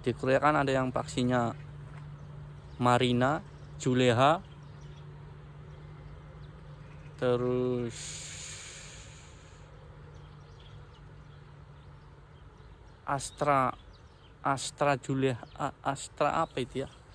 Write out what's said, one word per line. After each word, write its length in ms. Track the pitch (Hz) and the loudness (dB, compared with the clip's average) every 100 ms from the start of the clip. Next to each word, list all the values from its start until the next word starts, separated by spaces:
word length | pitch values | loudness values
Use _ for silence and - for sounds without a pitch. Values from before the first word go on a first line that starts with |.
Di 100 | - | -2
Korea 300 | 135 131 131 | 0 4 6
kan 160 | 143 151 | 6 4
ada 160 | 139 | 4
yang 160 | 135 131 | 2 2
vaksinnya 640 | 123 - - 123 123 117 - - - - - - - - - - - - - | 0 -2 0 2 4 2 -2 -12 -14 -14 -14 -14 -14 -14 -14 -14 -14 -16 2
Marina, 580 | 123 123 123 123 127 160 - - - - | 6 6 6 6 4 2 -4 -16 -16 -4
Juleha, 640 | 135 123 127 117 135 170 - - - - - - - - - - - - - - - - - - - - - - - - - - - - | 2 6 6 8 6 6 0 -16 -16 -16 -16 -16 -16 -14 -14 -16 -16 -16 -16 -14 -16 -14 -14 -14 -16 -14 -14 -14 -16 -16 -16 -16 -16 -2
terus 800 | 127 123 123 123 127 123 120 - - - - - - - - - - - - - - - - - - - - - - - - - - - - - - - - - - - - - - - - - - - - - - - - - - - - | 2 4 4 2 2 0 -2 -6 -10 -10 -10 -12 -12 -12 -14 -16 -16 -16 -16 -18 -18 -18 -18 -18 -18 -18 -18 -18 -18 -18 -18 -18 -20 -18 -18 -18 -18 -18 -18 -18 -18 -20 -20 -20 -18 -18 -18 -20 -20 -20 -20 -20 -20 -20 -20 -18 -20 -16 -4
Astra, 680 | 143 - - 147 135 127 - - - - - - - | -4 -4 -2 4 6 4 0 -14 -20 -20 -20 -20 -4
Astra 560 | 139 135 - - 143 135 | 0 0 -2 2 4 4
Juleha, 400 | - 135 135 117 - - | 2 2 2 0 -8 -4
A-, 220 | 143 - 143 | -4 -2 -2
Astra 560 | 139 - - 147 - | -2 -6 0 2 4
apa 160 | 165 - | 0 -2
itu, 260 | 123 127 | -4 -4
ya? 60 | 139 - - | -6 -10 -20